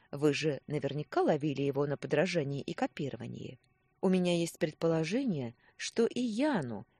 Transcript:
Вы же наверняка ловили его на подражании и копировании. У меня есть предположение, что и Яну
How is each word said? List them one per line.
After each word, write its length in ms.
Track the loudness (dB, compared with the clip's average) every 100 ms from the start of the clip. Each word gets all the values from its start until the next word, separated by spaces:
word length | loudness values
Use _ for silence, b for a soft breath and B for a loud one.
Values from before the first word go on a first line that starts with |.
| b
Вы 220 | 2 2
же 280 | 4 0 -2 -4
наверняка 560 | -4 -2 -4 -2 0
ловили 380 | 2 2 2 0
его 240 | 0 0 0
на 100 | -2
подражании 640 | 0 2 2 2 0 -4
и 120 | -6
копировании. 840 | -4 -4 -2 -6 -6 -10 -10 -12 -16 _ _ _ -4
У 60 | 2
меня 260 | 2 4 2
есть 220 | 0 0
предположение, 960 | -4 0 2 2 2 0 0 -2 -4 -8 b b
что 300 | -8 0 0
и 120 | 0
Яну 680 | -4 0 0 0 -2 -8 -12 _